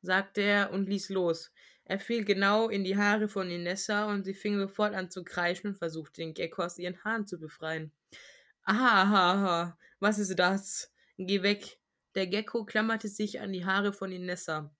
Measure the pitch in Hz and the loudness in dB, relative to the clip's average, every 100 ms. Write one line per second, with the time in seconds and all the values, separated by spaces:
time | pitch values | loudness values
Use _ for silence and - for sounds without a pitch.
0 | 180 185 196 - 202 202 202 196 196 196 | 0 0 0 0 2 4 2 0 0 -2
1 | - 190 175 165 - _ - _ _ 196 | -2 0 0 0 -6 _ -20 _ _ -6
2 | - 233 202 190 196 208 226 202 190 196 | -2 -2 0 2 4 4 2 0 0 2
3 | 208 208 208 208 185 175 175 196 - 208 | 4 2 0 -2 -4 -4 -4 -4 -2 -2
4 | 214 202 190 190 214 202 196 - 208 196 | 0 -2 -4 -4 -2 0 -2 0 0 0
5 | 185 185 175 - 175 180 208 196 170 160 | -6 -10 -8 -2 0 0 -4 -4 -6 -6
6 | 151 - 165 156 165 - 180 - 175 180 | -12 -10 -10 -6 -6 -4 -6 -4 -8 -6
7 | 208 226 202 170 156 - 160 160 156 _ | -4 -4 -4 -8 -10 -10 -6 -6 -8 _
8 | _ - - - _ _ - 214 254 208 | _ -20 -20 -20 _ _ -2 2 4 6
9 | 196 208 180 190 196 170 175 - - _ | 6 6 6 6 4 2 -2 -6 -20 _
10 | 202 208 196 185 180 196 - - - _ | 2 2 -2 2 4 2 -2 -6 -8 _
11 | _ - 185 196 190 202 - - _ _ | _ -10 0 2 2 0 -4 -20 _ _
12 | _ - 185 196 220 240 208 220 220 220 | _ -4 -2 -2 -2 -4 -2 0 0 0
13 | 214 202 214 - 202 185 180 196 202 202 | -4 -2 -4 -2 -6 -4 0 2 2 0
14 | 190 185 180 180 - 156 151 _ | -6 -6 -6 -6 -4 -4 -6 _